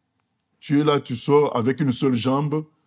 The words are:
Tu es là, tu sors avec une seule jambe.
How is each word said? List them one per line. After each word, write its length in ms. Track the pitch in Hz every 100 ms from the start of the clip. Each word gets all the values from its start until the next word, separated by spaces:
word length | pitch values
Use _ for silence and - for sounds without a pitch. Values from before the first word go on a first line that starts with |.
| _ _ _ _ _ _
Tu 200 | - 143
es 40 | 156
là, 160 | 202
tu 160 | - 120
sors 400 | - 143 143 120
avec 240 | 113 131
une 120 | 143
seule 220 | 120 139 123
jambe. 520 | 120 135 151 151 156 _